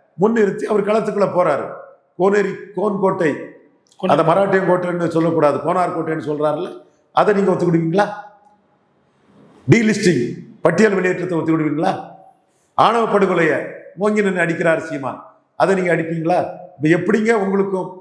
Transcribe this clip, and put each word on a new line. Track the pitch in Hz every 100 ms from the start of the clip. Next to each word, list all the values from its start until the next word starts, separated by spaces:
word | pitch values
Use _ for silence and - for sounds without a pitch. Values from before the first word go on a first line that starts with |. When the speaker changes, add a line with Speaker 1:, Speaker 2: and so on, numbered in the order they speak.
| _ -
Speaker 1:
முன்னிறுத்தி | 208 226 202 -
அவர் | - 208
களத்துக்குள்ள | 196 220 214 202 185
போறாரு. | 175 175 131 - - - - _ -
கோனேரி, | 190 208 190 175 -
கோன் | 175 208 190
கோட்டை, | 190 190 160 117 - - _ _ _ -
Speaker 2:
கோன் | 185
Speaker 1:
அந்த | 147
மராட்டியன் | 160 180 196 190 175
கோட்டைன்னு | 180 180 175 170
சொல்லக்கூடாது, | 165 165 160 147 135
கோனார் | 147 185 175 170
கோட்டைன்னு | 160 156 143
சொல்றாருல்ல, | 147 151 151 180 - - _ _
அதை | - 185
நீங்க | 196 190
ஒத்துக்கிடுவீங்களா? | 185 170 165 160 185 202 - - - _ _ _ _ _ _ _ _ _ - - - -
டீலிஸ்டிங், | 226 220 202 185 143 - - - -
பட்டியல் | 165 165 214
வெளியேற்றத்தை | 190 180 180 170 165
ஒத்துக்கிடுவீங்களா? | 160 160 151 147 185 - - - - _ _ _ _
ஆணவ | - 170 233 214 202
படுகொலையை | 185 175 160 131 - - - 160
ஓங்கி | 208 214
நின்னு | 196 180
அடிக்கிறார் | 170 165 170 156
சீமான், | - 147 127 - - _ _ -
அதை | 165
நீங்க | 190 180 165
அடிப்பீங்களா? | 160 170 160 180 - - -
இப்ப | - 151
எப்படிங்க | 170 196 220 220
உங்களுக்கும் | 226 190 196 196 190 175 -